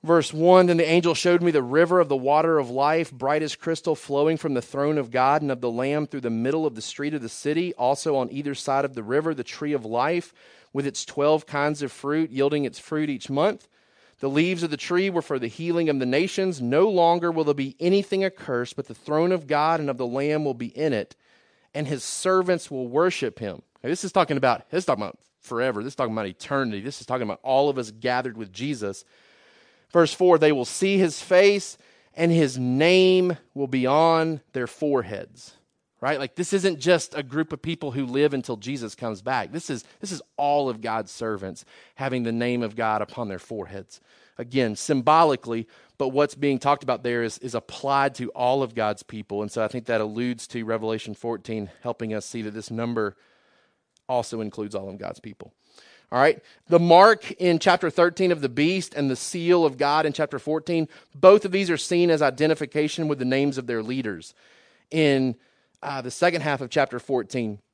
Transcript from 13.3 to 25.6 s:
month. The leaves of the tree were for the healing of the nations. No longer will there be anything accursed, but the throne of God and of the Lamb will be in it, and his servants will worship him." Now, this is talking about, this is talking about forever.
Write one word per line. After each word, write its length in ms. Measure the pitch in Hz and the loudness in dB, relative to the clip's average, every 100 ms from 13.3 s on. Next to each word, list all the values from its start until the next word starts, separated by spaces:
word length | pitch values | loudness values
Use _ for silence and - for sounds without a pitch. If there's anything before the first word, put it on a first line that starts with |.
month. 380 | 139 185 - _ _ _ _ _ _ | 0 0 -2 _ _ _ _ _ _
The 80 | 135 | -2
leaves 340 | 143 170 180 | 2 2 0
of 80 | 170 | -4
the 60 | 147 | -6
tree 320 | - 180 196 | -2 0 0
were 140 | 175 | -2
for 160 | - 139 | -4 -4
the 80 | 117 | -6
healing 420 | - 170 170 165 | -6 -4 0 0
of 100 | 139 | 0
the 60 | |
nations. 560 | 127 131 185 - 190 156 | 0 0 0 -2 -2 -2
No 300 | 120 143 202 | 0 2 4
longer 420 | 185 170 170 170 | 4 4 4 0
will 120 | 165 | 0
there 100 | 151 | 0
be 200 | 143 135 - | 0 -4 -2
anything 420 | 175 196 196 190 | 2 2 0 -2
accursed, 540 | 190 190 - 123 123 - | -2 -4 -6 -4 -4 -8
but 100 | 131 | -12
the 80 | |
throne 380 | 117 - 151 175 | -14 -4 0 2
of 140 | 185 143 | 0 0
God 340 | 147 156 165 | 0 2 0
and 80 | 143 | -2
of 80 | 123 | -4
the 100 | 123 | -4
Lamb 380 | 127 147 151 | -2 0 0
will 80 | 147 | -2
be 140 | 120 120 | -4 -8
in 260 | - 156 | -4 -2
it, 240 | 117 - - _ _ _ _ _ | -2 -4 -14 _ _ _ _ _
and 120 | 143 143 | -8 -6
his 180 | 139 | -6
servants 680 | - - 185 185 180 175 - | -8 -4 0 2 2 -2 -2
will 160 | 135 123 | -8 -2
worship 520 | 135 180 - 123 - | 2 2 0 -6 -6
him." 240 | 107 85 _ _ | -10 -10 _ _
Now, 60 | 120 | -8
this 160 | 175 | -6
is 80 | 190 | -2
talking 240 | 190 165 139 | 0 2 2
about, 340 | 127 117 - | 2 0 -2
this 100 | 165 | -4
is 40 | |
talking 200 | 185 101 | -2 -2
about 140 | 101 - _ _ | -4 -10 _ _
forever. 420 | - 117 | -8 -4